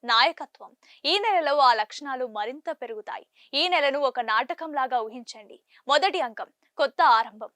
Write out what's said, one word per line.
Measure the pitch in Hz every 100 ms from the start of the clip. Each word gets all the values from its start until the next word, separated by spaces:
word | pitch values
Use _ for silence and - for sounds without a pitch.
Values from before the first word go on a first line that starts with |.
| 240
నాయకత్వం. | 226 269 330 - _ 202 _ _ - 277
ఈ | 381 415
నెలలో | 381 302 294 262
ఆ | 226
లక్షణాలు | 214 - 294 262 254 214
మరింత | 208 269 311 302
పెరుగుతాయి. | 240 220 - 98 - _ _ 269
ఈ | 349 359
నెలను | 285 277 277
ఒక | 247 226
నాటకంలాగా | 220 262 339 320 285 262 247 220
ఊహించండి. | 240 233 226 208 - _ _ -
మొదటి | 294 381 370 254
అంకం | 214 - _ _ -
కొత్త | 277 - 320 226
ఆరంభం | 220 214 214